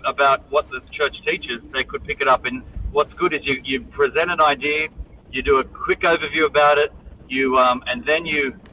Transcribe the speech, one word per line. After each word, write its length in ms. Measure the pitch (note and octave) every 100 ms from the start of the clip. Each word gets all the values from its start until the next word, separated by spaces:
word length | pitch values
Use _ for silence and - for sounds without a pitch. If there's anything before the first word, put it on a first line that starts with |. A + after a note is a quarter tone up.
| -
about 440 | - C#3 - -
what 180 | C#3+ -
the 120 | C3 -
church 240 | - C#3+ - D3+
teaches, 360 | E3+ C#3+ A#2 -
they 100 | C3
could 200 | B2+ C#3
pick 180 | - C#3+
it 60 | C#3+
up. 180 | B2+ B2+
And 180 | B2+ - - -
what's 220 | - -
good 200 | - F3
is 80 | D3+ C#3
you, 160 | C3
you 180 | - C3
present 500 | A#2 C3+ C#3 C#3 E3+
an 100 | E3+
idea, 480 | D3+ C3+ D3 D3+ D#3 - - - -
you 100 | C3
do 140 | B2+ C3+
a 60 |
quick 380 | - - - F#3
overview 440 | F3+ E3+ D3+ D#3 D3+
about 300 | D3 D3 D3
it, 140 | D3 - - - -
you, 300 | C3 C3+ B2+
um, 260 | B2+ B2 B2
and 160 | B2 B2
then 200 | D#3+ E3
you, 300 | D3+ C3+ A#2+ -